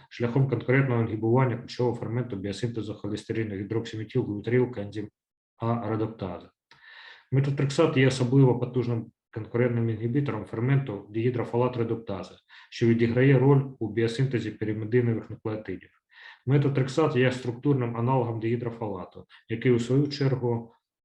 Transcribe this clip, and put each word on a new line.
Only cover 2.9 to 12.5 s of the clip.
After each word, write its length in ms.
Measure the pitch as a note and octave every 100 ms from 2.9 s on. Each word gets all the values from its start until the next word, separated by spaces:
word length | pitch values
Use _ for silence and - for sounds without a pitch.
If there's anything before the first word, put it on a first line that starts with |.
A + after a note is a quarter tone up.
холестерину, 600 | G#2+ G2+ G#2 - A2+ A2 G2
гідроксиметилглютеріл, 1160 | G2 A2+ - A2 G#2+ B2+ G#2+ G#2 G#2+ B2 B2
коензим 380 | G#2+ G2+ G#2+ G#2 _ _ _ _ _
А 320 | A2+ A#2 G#2
редуктази. 580 | A2 A2 - F#2+ F2 - _ _ - - - - - _
Метотрексат 640 | C3 C#3+ C#3 C#3 - D#3 C3+
є 100 | C3
особливо 520 | - A#2+ C3+ C3 A#2
потужним 520 | A#2+ B2+ A#2 A#2 A2+ _ _
конкурентним 580 | - G#2+ A#2 B2 A#2 A2+
інгібітором 560 | G#2+ A#2 C3+ C#3 A2 -
ферменту 640 | A2+ B2 C#3 C3+ G2+ G#2
дігідрофолат 680 | G#2+ A#2+ A#2 A2 A#2+ B2 A#2
редуктази, 580 | A2+ A2+ - G2 F#2+ - _